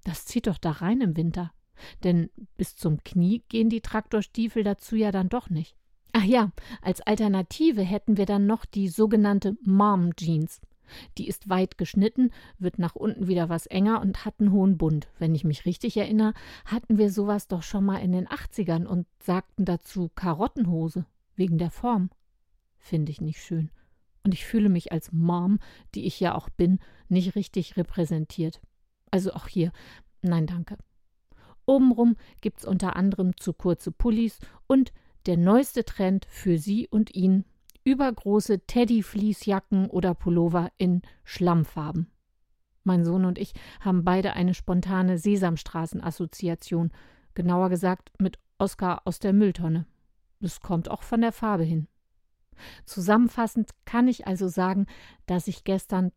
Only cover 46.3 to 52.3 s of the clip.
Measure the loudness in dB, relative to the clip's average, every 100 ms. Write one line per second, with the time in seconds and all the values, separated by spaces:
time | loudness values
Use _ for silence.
46.3 | -6 -6 -6 -4 -2 -2 -6 -20 _ _
47.3 | -4 0 2 2 0 0 -2 _ -2 -2
48.3 | -4 _ -4 -4 -2 -4 -4 -6 -4 2
49.3 | 4 4 2 -2 -2 -4 _ _ _ _
50.3 | _ -10 -8 -4 -4 -4 -10 -4 0 0
51.3 | -2 -2 0 0 -2 -4 _ _ _ _